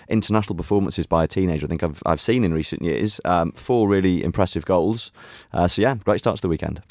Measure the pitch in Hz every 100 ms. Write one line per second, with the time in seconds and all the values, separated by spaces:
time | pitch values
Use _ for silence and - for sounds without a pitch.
0 | - 110 - 107 104 87 87 104 98 -
1 | 80 82 80 - 92 78 73 82 87 73
2 | - 80 - 123 98 80 78 - 85 65
3 | 104 - - 87 85 - - 123 104 98
4 | 95 90 85 87 92 87 - 92 87 117
5 | - - - - - - 90 - 110 123
6 | 98 - 120 - 92 78 78 78 -